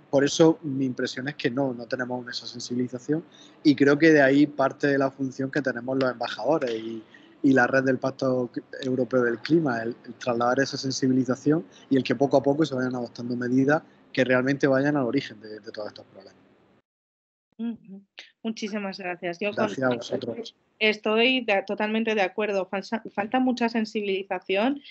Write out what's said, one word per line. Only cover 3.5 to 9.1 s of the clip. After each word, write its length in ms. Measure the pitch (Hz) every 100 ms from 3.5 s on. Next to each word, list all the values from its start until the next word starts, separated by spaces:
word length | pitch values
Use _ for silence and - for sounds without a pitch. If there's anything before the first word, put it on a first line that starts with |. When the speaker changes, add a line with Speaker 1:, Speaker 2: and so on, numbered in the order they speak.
| -
Speaker 1:
y 120 | 156 135
creo 220 | 143 147
que 140 | 160
de 100 | 156
ahí 240 | 135 139 147
parte 420 | 147 135 131 147
de 100 | 139
la 140 | 135
función 380 | 135 135 123 135
que 120 | 151
tenemos 360 | 135 120 120 135
los 140 | 131
embajadores 600 | 117 117 - 113 160 131
y, 300 | 113 113 113 - - - -
y 120 | 143
la 140 | 131 120
red 160 | 135
del 160 | 131 127
Pacto 500 | 131 127 131 127 120 - - -
Europeo 420 | 135 127 123